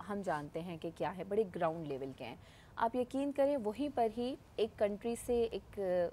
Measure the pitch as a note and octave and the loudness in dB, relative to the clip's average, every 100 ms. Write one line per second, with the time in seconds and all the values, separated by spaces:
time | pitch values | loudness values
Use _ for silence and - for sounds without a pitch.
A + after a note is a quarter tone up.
0 | - G3+ F#3 D3+ D3 D#3+ F3 E3 E3+ E3 | -6 -4 0 -2 -2 -6 -6 -6 -6 -4
1 | D#3+ F#3 F3+ G#3 G3+ F3 E3+ E3 D3+ C3 | -4 -4 0 2 2 2 0 0 -4 -4
2 | C3+ C3 A#2+ B2+ - - - - A3+ B3 | -6 -8 -10 -12 -16 -20 -10 0 0 2
3 | B3 C4+ C#4+ C#4 C#4 C#4+ G#3 G#3+ D4 B3+ | 0 0 0 4 4 4 0 -2 0 2
4 | A3+ A3 B3 C#4 - - A3 - G#3 G3+ | 2 2 -4 -4 -6 -2 0 2 0 0
5 | A#3 A#3 - A#3+ A3+ G3 - - F#3+ F3+ | -4 -2 2 2 2 0 -6 -2 2 2
6 | E3+ | 2